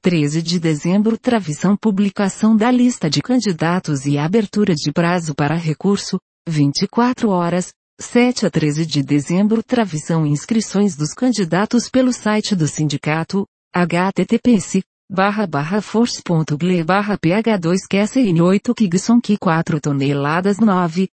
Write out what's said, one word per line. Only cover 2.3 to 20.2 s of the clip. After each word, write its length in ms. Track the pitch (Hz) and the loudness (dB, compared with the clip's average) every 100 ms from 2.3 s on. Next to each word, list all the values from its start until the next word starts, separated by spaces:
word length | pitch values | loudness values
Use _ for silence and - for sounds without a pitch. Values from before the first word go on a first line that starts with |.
| - 214 220 | 0 2 4
da 140 | 233 | 4
lista 400 | 247 247 - 160 | 4 2 0 -2
de 100 | 143 | -2
candidatos 840 | - 254 214 165 160 180 - 143 139 | 0 0 0 -2 0 0 -2 -4 -2
e 100 | 143 | -2
abertura 560 | 156 220 208 208 202 | 2 0 0 0 0
de 200 | 160 - | 0 -2
prazo 420 | 160 170 180 160 | 0 0 0 -4
para 220 | 147 147 170 | -2 -2 0
recurso, 600 | 165 147 196 202 - 190 _ _ - | -2 -2 0 -2 -2 -8 _ _ -4
vinte 340 | 156 143 - | 0 0 0
e 40 | 202 | -2
quatro 440 | - 247 254 220 | 0 0 0 0
horas, 420 | 180 175 175 180 _ _ _ | 0 0 -2 -4 _ _ _
sete 480 | - 240 247 247 185 | -2 2 2 2 -2
a 40 | |
treze 360 | 160 151 147 160 | 0 0 -2 -2
de 160 | 147 | -2
dezembro, 640 | 135 143 139 175 208 226 | 0 0 0 0 2 0
travessão, 600 | - 240 202 151 - 165 | 0 -2 -2 -4 -2 0
inscrições 680 | 151 147 - 226 - 190 202 | 0 -2 0 -2 0 0 0
dos 180 | 143 151 | 0 -6
candidatos 760 | - 254 214 175 180 214 240 - | -2 -2 0 0 0 2 0 0
pelo 240 | 254 254 | 0 0
site 420 | 240 214 214 - | 0 0 -2 0
do 140 | 190 147 | 0 0
sindicato, 800 | - 151 143 - 160 165 196 - _ _ | 0 -2 -2 -2 -2 -2 -6 -6 _ _
H 380 | 175 175 170 185 | -2 0 0 0
T 140 | 185 185 | -2 0
T 120 | 233 | 2
P 160 | 247 | 4
S, 280 | 214 - 190 - _ _ | 2 2 -4 -4 _ _
barra, 340 | 190 196 208 | -2 0 0
barra, 360 | 196 143 151 208 | -4 -4 -2 -4
force 420 | - 214 240 - | -2 0 0 -4
ponto 340 | - 165 - 147 | -2 0 0 -2
gle, 280 | 175 180 | 0 0
barra, 340 | 160 190 208 202 | 2 0 0 -2
P 140 | 160 | 0
H 240 | 196 233 208 | 2 0 0
dois 280 | 165 190 | 0 -2
Q 120 | - 196 | 0 -2
S 240 | 208 262 | 0 0
N 220 | 220 165 | 2 4
oito 300 | 170 202 - 233 | 4 2 0 0
Kigson 440 | 202 165 - 233 | 0 0 2 2
Ki 160 | - 208 | 2 -2
quatro 440 | 185 160 - 156 | 0 0 0 -2
toneladas 760 | 151 139 139 143 | -2 0 0 0